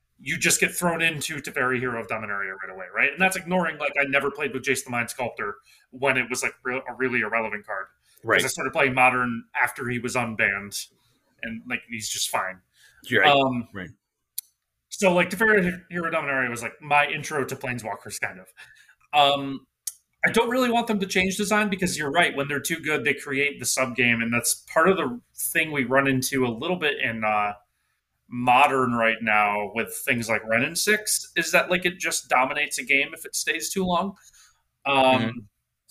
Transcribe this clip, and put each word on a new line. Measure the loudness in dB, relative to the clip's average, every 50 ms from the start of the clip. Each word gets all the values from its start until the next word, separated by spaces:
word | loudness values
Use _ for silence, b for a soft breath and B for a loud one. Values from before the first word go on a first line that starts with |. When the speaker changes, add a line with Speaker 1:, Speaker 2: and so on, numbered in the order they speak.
| b _ _ _
Speaker 1:
you | -10 -8 -6 0
just | 2 2 4 4
get | 2 0 0
thrown | 0 0 0 0 2
into | 0 0 0 -2 -6 -6 -8
Teferi, | -8 -8 -6 -4 -2 0 0 0 0
Hero | -2 -2 -4 -6
of | -6 -6
Dominaria | -6 -6 -4 -6 -6 -6 -6 -6 -8 -10
right | -10 -12 -12
away, | -12 -14 -6 -2
right? | 0 0 0 2
And | 2
that's | 2 2 2 -2
ignoring, | -4 0 0 0 0 0 -2 -4
like, | -4 -2 0 0
I | 0 2
never | 2 2 2 0
played | -2 -2 -4 -4 -4
with | -4 -2
Jace | -2 -2 -2 -2
the | -4
Mind | -4 -4 -4 -4
Sculptor | -4 -6 -6 -6 -6 -6 -8 -8 -8 b b b b b b b
when | -8 -2 0 2 2 2
it | 2 0
was, | -2 -4 -4
like, | -4 -6 -6 _
re-, | -4 -4 -4 -6
a | -8 -4 -2
really | -2 0 2 0
irrelevant | 0 0 0 -2 -2 -2 -4 -8 -8
card. | -8 -8 -8 -8 -12 _ _ b b b b
'Cause | 0
Speaker 2:
Right. | 4 4 4 4
Speaker 1:
I | 2
started | -2 -4 -4 -2 2
playing | 2 2 4 4
Modern | 4 4 4 4 4 0 0 -2 -4 -8 -8 -2 0
after | 0 0 0 -4 -6 -4
he | -4 -4
was | -4 -2 -2
unbanned, | -2 -2 -2 -2 0 0 0 0 -2 -4 -8 -8 -10 -10 -10 _ _ _ _ _ _ _ _ _ _ -12
and, | -10 -10 -12 -8
like, | -8 -8 -8 -8 -10
he's | -10 -10 -8 -8
just | -6 -4 -4 -2
fine. | -2 -4 -4 -4 -8 -12 _ _ b b b b b b b 0
Speaker 2:
You're | 2 4
right. | 6 6
Speaker 1:
Um, | 6 6 4 2 0 -2 -6 -6 -10
Speaker 2:
Right. | -12 -12 -12 -14 _ _ _ _ _ _ _ _ -14 -14 _ _ _ _ _ _ _ _ _
Speaker 1:
so, | -6 2 2 4 6
like, | 6 4 2
Teferi | 2 2 2 4 4 4 4 2 -2 -4 -10 _
Hero | -6 -6 -4 -2
Dominaria | -2 -2 -2 -2 -2 0 0 -2
was, | -2 -4
like, | -6 -8 -10 -10
my | -2 2 4 4 4 4
intro | 0 -4 -6 -4 -4 -4 -2
to | -4 -6
Planeswalkers, | -8 -6 -8 -8 -6 -6 -8 -8 -8 -10 -12 -8 -6
kind | -6 -8 -8 -12
of. | -18 -20 _ B B B B B B B B B _ _ 2
Um, | 4 6 6 4 2 -2 -6 -8 -10 -12 _ _ _ _ -14 -14 _ _ _ _ _ -2
I | 0
don't | 2 2 2 2
really | 2 2 2 2
want | 2 0 0 0
them | -2 -2
to | -2
change | -2 0 0 0 0 0 -2
design | -2 0 2 2 2 0
because | 0 -2 -2 -2 -2 -2
you're | -4 0
right, | 2 2 2 2 2
when | -2 -4 -2
they're | -4 -4
too | -2 -4 -6 -4
good, | -2 -2 -2 0 0
they | 0 -2
create | -2 -4 -4 -2 -2 -2 -2 -2 -4
the | -4
subgame, | -4 0 0 -2 -2 0 2 2 4 4 2 2
and | 0 0
that's | 0 0 -2 -4 -4 -6 -2 2
part | 4 4 4
of | 4 2
the | 0 -4 -4 -8 -12 _ _
thing | -8 -8 -4 -2 -2 -2 0
we | -2 -2 0
run | 2 2 2 4 4
into | 2 2 0 0 0 0 0
a | 0
little | 0 -4 -2 -2 -2 0
bit | 0 0 0 0
in, | -2 -4 -2 -2 0
uh, | 0 2 2 2 0 -2 -6 _ _ _ _ _ _ _ _ _ _ _ _ _ _
Modern | -8 -2 4 6 8 8 8 6 6 4 2 2 2
right | 2 2 2 2 2
now | 0 2 4 4 4 4 2 0 -2 -2 -2
with | -4 -4 -4 -6 -8 -2
things | -2 -2 -2 0 0
like | -2 -2 0 0
Wrenn | 0 2 2
and | 0 -2 -2
Six, | 0 0 0 0 0 -2 -4 -4 -4 -4 -4
is | -4 -2 2
that, | 2 2 2 2
like, | 0 0 0
it | -2 -4 -4
just | -6 -4 -4 -4 -4 0
dominates | 0 2 2 0 0 -4 -4 -4 -6 -8
a | -2
game | 0 0 0 0 -2 -6
if | -12 -14
it | -10 -8
stays | -6 -4 -4 -4 -4 -6 -6
too | -4 -4 -2
long. | 0 0 0 -2 -2 -6 b b b b b b b b b b _ _ _ _
Um, | 0 2 4 6 6 6 4
Speaker 3:
Mm-hmm. | 2 -2 -4 -8 -12 -18 _ _ _ _ _ _ _ _